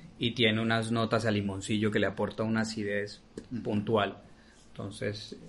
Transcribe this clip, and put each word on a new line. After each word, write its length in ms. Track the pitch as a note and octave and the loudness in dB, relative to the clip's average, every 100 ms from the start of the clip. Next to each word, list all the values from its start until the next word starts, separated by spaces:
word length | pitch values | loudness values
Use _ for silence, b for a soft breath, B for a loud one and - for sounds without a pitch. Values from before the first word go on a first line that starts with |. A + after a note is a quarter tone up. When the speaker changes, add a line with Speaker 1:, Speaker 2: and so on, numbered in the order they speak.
| B - | B -4
Speaker 1:
y 120 | A#2+ | -2
tiene 300 | A#2 A2+ G#2+ | 4 4 4
unas 300 | A2+ A2+ A2 | 2 2 2
notas 340 | A#2 A2 A2+ A2 | 0 2 2 2
a 60 | |
limoncillo 580 | G#2 G2+ F#2+ - G#2+ G#2+ | 2 0 -2 -2 2 2
que 80 | G#2+ | 4
le 60 | G2 | 2
aporta 380 | G2 G#2 - | 0 -2 0
una 180 | A2 A2+ | 0 0
acidez 600 | A2 A2+ G2+ G2+ G#2 - - - - | 0 -2 -4 -2 -4 -10 -18 -16 -10
Speaker 2:
Ujú. 120 | A#2 | -6
Speaker 1:
puntual. 560 | A#2+ G#2 G#2 A2 G2 - - b b b b | -2 0 2 2 2 -2 -16 b b b b
Entonces, 640 | - G#2 G2+ A2 G#2 - - | -10 -10 -6 -6 -6 -10 -16